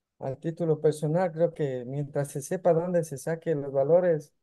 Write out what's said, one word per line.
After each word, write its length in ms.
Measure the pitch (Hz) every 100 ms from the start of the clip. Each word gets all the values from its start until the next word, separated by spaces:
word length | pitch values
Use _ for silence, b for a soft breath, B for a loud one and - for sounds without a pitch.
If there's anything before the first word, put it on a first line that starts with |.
| _ _
al 180 | 135 127
título 440 | 165 165 165 151
personal, 500 | 156 151 156 160 185
creo 220 | 156 165
que 320 | 160 147 127 120
mientras 460 | 139 143 143 143
se 100 | 147
sepa 320 | - 185 180
dónde 300 | 160 175 175
se 140 | 160 135
saque 380 | - 165 170 151
los 160 | 139
valores 640 | 135 135 170 180 156 143 _